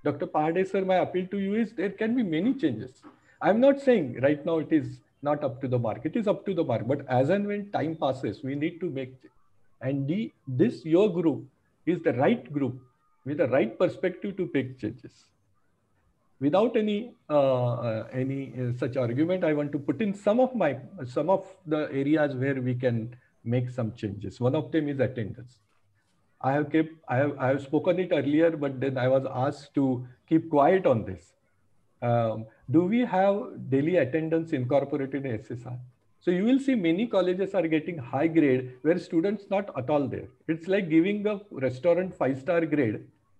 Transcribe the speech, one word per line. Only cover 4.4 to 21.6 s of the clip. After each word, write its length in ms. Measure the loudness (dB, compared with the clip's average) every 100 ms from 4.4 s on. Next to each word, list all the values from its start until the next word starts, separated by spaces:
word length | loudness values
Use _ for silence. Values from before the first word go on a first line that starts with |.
now 140 | 0 -2
it 120 | 2
is 280 | 2 0 -12 _ _
not 200 | -2 -2
up 180 | -2 -4
to 60 | -2
the 120 | 0
mark. 220 | 0 -4
It 120 | -4
is 120 | -2 0
up 180 | 0
to 80 | -2
the 100 | -2
mark. 240 | 0 -2 -2
But 200 | -4 0
as 220 | 2 2
and 180 | 2 0
when 240 | -6 -6
time 240 | -4 -4
passes, 480 | -2 -2 -2 -6 -6
we 100 | -6
need 260 | -4 -4 -4
to 80 | -8
make 280 | -6 -10 -14
change. 120 | -20 _ _ _ _ _
And 260 | -4 -4 -2
the, 240 | -2 -4 _ -6
this, 380 | 2 2 2
your 260 | 2 4 4
group 360 | 2 0 0 -8 _ _ _ -4
is 140 | 0
the 100 | 0
right 400 | 2 2 2 -2
group 260 | -2 -2 -4 -16 _ _ _
with 120 | -8 0
the 100 | 2
right 320 | 4 2 2
perspective 580 | 0 0 -4 -4 -8 -4
to 100 | -2
make 240 | -2 -2 -6
changes. 480 | -8 -8 -18 _ _ _ _ _ _ _ _ _ _ _ _ _
Without 380 | 2 2 2 0
any, 380 | 0 -2 -6 -18 0
uh, 460 | 2 4 2 0
uh, 340 | -2 -4 -4 -6
any, 400 | -6 -4 -6 -8 -6
uh, 160 | -4 -4
such 200 | -4 -2
argument, 460 | -2 0 0 2
I 100 | 0
want 180 | 0 -2
to 80 | -4
put 220 | -4 -2
in 120 | -2
some 260 | 0 0 2
of 140 | 2
my, 240 | 2 -2 -2 -10 -14
some 260 | -6 -4 0
of 160 | 0 -2 -16